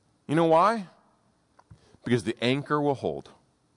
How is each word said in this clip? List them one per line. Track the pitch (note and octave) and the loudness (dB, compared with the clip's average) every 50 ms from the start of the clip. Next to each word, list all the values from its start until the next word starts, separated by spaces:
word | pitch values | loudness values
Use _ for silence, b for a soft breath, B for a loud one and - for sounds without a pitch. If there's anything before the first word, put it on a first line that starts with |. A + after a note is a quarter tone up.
| _ _ _ _ _ | _ _ _ _ _
You | - C#3+ | -2 0
know | E3 E3+ | 2 4
why? | E3 D#3+ E3 F#3 G#3+ A#3 A3+ F3+ - _ _ _ _ _ _ _ _ _ _ _ _ _ _ _ - - b b b b b - | 4 4 4 4 4 2 -2 -6 -12 _ _ _ _ _ _ _ _ _ _ _ _ _ _ _ -20 -20 b b b b b -4
Because | A#2 A#2+ A#2 G2+ | -2 -2 -2 -2
the | A2 - - | -4 -6 -2
anchor | A2+ B2 C3 C#3+ C#3 - D3 D3 | -2 -2 -2 -2 -4 -4 -4 -2
will | D3 C#3+ C#3 | -2 -2 -2
hold. | A#2+ G#2+ F2 D2 C#2 - - - _ _ _ _ _ _ _ _ | -2 -4 -6 -6 -8 -10 -16 -20 _ _ _ _ _ _ _ _